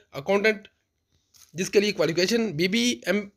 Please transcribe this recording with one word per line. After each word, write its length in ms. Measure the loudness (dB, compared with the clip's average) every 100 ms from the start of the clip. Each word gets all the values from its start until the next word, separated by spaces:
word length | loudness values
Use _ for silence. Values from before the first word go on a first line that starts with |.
| _
अकाउंटेंट, 540 | -8 -2 2 2 -2 -6 _ _ _ _ _ _ -20 -14 -8
जिसके 260 | 0 2
लिए 100 | 2
क्वालिफिकेशन 640 | 2 0 0 0 0 -2
बी 140 | -2 0
बी 340 | 0 0 -2 -2
एम, 240 | -2 -4